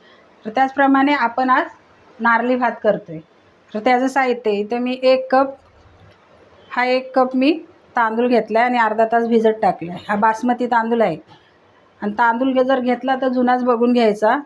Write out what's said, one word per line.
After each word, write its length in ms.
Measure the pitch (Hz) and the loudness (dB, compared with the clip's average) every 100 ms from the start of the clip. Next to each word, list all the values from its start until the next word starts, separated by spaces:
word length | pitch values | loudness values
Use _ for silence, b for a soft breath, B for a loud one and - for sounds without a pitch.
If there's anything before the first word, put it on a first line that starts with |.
| b b b _ | b b b _
तर 60 | 220 | -6
त्याचप्रमाणे 640 | 233 262 277 269 269 277 | -2 0 2 2 4 2
आपण 360 | 285 233 254 262 | 0 -2 -2 0
आज 160 | 262 339 - _ _ _ - | 0 -2 -10 _ _ _ -4
नारळी 360 | 233 226 247 254 | 0 2 2 0
भात 160 | 240 214 | -2 -2
करतोय. 360 | 214 175 - 160 - _ _ _ _ | -2 -2 -4 -16 -18 _ _ _ _
तर 40 | 208 | -4
त्याचं 280 | 233 247 262 | 0 2 2
साहित्य 440 | 269 254 240 220 | 0 0 -2 -2
इथं 280 | 202 208 240 | -2 -2 -4
मी 200 | 247 254 | -4 0
एक 320 | 254 262 - | 2 2 2
कप, 200 | 262 277 - _ _ - _ - _ _ _ _ - - | 2 0 -4 _ _ -20 _ -20 _ _ _ _ -20 -8
हा 140 | 247 | -4
एक 300 | 254 254 262 262 | 0 0 0 0
कप 180 | 254 254 | 0 2
मी 280 | 269 330 - - _ 247 | 0 0 -6 -20 _ -2
तांदूळ 320 | 226 226 247 | 0 0 2
घेतलाय 360 | 240 214 220 | 2 2 0
आणि 140 | 247 240 | 2 2
अर्धा 260 | 220 214 | 0 0
तास 220 | 226 233 233 | 0 0 2
भिजत 320 | 233 220 220 | 2 2 2
टाकलाय. 340 | 196 - 170 185 - | 0 -2 -6 -10 -6
हा 80 | 202 | -2
बासमती 500 | 220 220 247 240 240 | -2 -2 -2 -2 0
तांदूळ 360 | 240 226 233 | -2 0 0
आहे 140 | 208 151 - b b b _ _ _ _ | 0 -2 -12 b b b _ _ _ _
आणि 100 | 208 | -6
तांदूळ 400 | 208 233 240 269 | 0 0 0 0
घे-, 120 | 254 | 0
जर 160 | 254 262 | 0 0
घेतला 360 | 247 240 254 269 | 0 -2 -4 -4
तर 120 | 262 | -2
जुनाच 360 | 254 247 247 | 0 0 0
बघून 280 | 247 233 240 | 0 0 2
घ्यायचा, 440 | 240 220 208 214 269 | 2 2 2 0 0